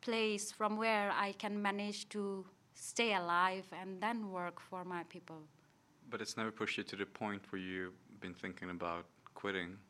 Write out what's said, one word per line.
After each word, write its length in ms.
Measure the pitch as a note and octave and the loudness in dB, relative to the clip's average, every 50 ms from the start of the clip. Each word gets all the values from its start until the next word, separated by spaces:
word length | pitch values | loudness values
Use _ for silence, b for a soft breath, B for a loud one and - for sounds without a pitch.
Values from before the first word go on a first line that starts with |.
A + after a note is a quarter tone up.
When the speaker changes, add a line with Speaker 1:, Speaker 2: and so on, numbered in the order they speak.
Speaker 1:
place 480 | - A#3+ A3+ A3+ A3 A3 G#3+ G3+ G#3 - | 0 0 2 4 4 4 2 0 -2 -6
from 280 | - - A3 G#3 G#3 | -2 2 2 2 4
where 340 | G#3+ A3+ A3+ A3 G#3 G3+ G3+ | 4 4 6 6 6 4 4
I 220 | F#3 - G3+ G3+ G3 | 4 4 2 2 0
can 280 | - - G#3 G#3 G#3 | -2 -2 -2 0 2
manage 460 | G#3 G3+ G3 G3+ G#3 G#3 G3+ G#3 - - | 2 2 2 2 0 -2 -2 -4 -8 -6
to 360 | - G#3 G3+ G3 G3 F#3+ F#3 - - _ _ _ _ | -4 -2 -2 -2 -2 -4 -6 -10 -14 _ _ _ _
stay 420 | - - - - - A#3 A#3 G#3 | -12 -10 -6 2 2 4 4 4
alive 500 | F#3+ F3 E3+ F3 F3 F3+ F#3 F#3 F#3+ F#3 - E3+ E3 | 4 4 4 6 6 6 6 4 0 -4 -6 -8 -8
and 180 | F#3 F#3+ F#3+ F3+ | -6 -6 -4 0
then 320 | G3+ G#3+ A#3 A#3 G#3+ G3 | 0 0 0 0 -2 -4
work 300 | F#3 F3+ F3 F3 E3+ - | -4 -2 -4 -4 -6 -8
for 240 | - - - F#3 F3+ | -12 -8 -8 -8 -6
my 180 | F3+ F3+ F3 E3 | -4 -4 -6 -6
people. 380 | E3+ - F3 E3+ - E3 D#3 D#3 D3+ - - _ _ _ _ _ _ _ _ - C3+ | -8 -12 -16 -12 -12 -14 -14 -14 -18 -20 -20 _ _ _ _ _ _ _ _ -12 -8
Speaker 2:
But 120 | A#2+ A2 | -6 -4
it's 160 | A2 - - | -4 -4 0
never 140 | - A2 A2 | 0 0 0
pushed 260 | G#2+ - A2 G2+ - | 0 0 0 0 0
you 80 | - - | -2 -2
to 100 | - - | -4 -2
the 100 | G2 G2+ | -4 -4
point 360 | - - - A2+ G#2 G2+ G2 G2 - | -4 -2 -4 -2 -2 -2 -4 -6 -6
where 120 | - F#2+ | -6 -4
you've 300 | F#2 F#2 F#2 F#2 F#2 F2+ F#2 - - - - G2+ | -4 -2 -2 -2 -2 -4 -6 -12 -20 -20 -16 -10
been 120 | - F#2 F2 | -10 -10 -8
thinking 360 | - - G2 F2+ - - F2+ | -6 -8 -8 -8 -6 -6 -6
about 360 | F2+ E2+ F2 F2 E2+ E2+ E2+ - _ - - - - | -4 -2 -2 -2 -2 -2 -6 -10 _ -20 -20 -18 -16
quitting 420 | - - G2+ G2 F#2+ F2 F2 F#2+ G#2 - | -4 -2 0 0 0 0 -2 -8 -12 -16